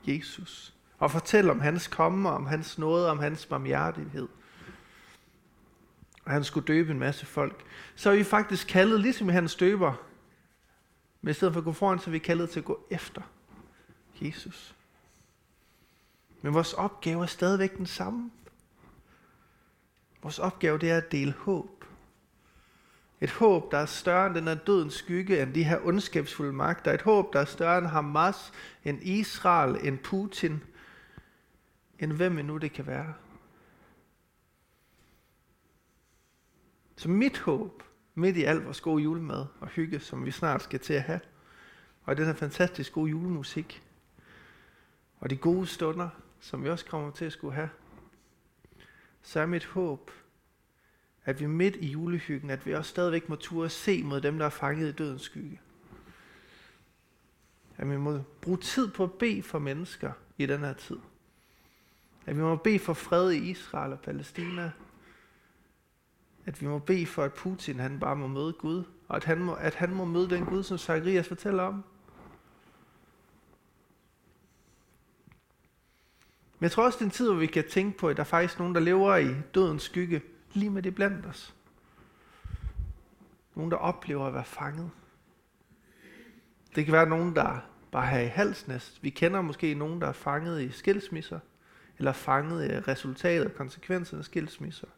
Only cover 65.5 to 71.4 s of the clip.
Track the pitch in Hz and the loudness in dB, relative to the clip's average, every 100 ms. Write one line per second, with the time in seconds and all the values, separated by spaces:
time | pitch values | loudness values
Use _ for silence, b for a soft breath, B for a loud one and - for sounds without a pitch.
65.5 | b b _ _ _ _ _ _ _ - | b b _ _ _ _ _ _ _ -14
66.5 | 147 143 147 143 185 165 - 139 - 185 | -8 -6 -4 2 2 2 -2 -2 -2 -8
67.5 | 185 - 131 127 139 147 139 135 135 156 | -6 -6 -4 -4 -2 -2 -2 -4 -4 -4
68.5 | 165 156 175 175 - - 151 160 165 175 | -6 -4 -4 -6 -14 -6 -4 0 0 0
69.5 | 156 156 - 175 190 175 170 180 180 170 | -2 -4 0 -2 -2 0 2 2 0 0
70.5 | 185 190 180 - 160 170 185 170 175 | -2 -2 -6 0 0 2 2 0 -6